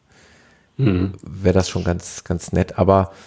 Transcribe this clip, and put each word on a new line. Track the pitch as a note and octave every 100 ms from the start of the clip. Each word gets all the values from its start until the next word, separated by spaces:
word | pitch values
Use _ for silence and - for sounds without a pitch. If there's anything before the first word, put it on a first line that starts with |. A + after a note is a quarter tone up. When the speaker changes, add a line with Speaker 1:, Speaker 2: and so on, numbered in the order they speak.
| _ _ _ _ _ _ _ -
Speaker 1:
Mhm. | C3+ F2+ F#2+ F#2+
Speaker 2:
wäre | - F#2+ G2
das | F#2 F2+
schon | F2+
ganz, | F2+ F2 - -
ganz | - F2 -
nett. | F2 F2+ -
Aber | F2+ G2 F#2+ -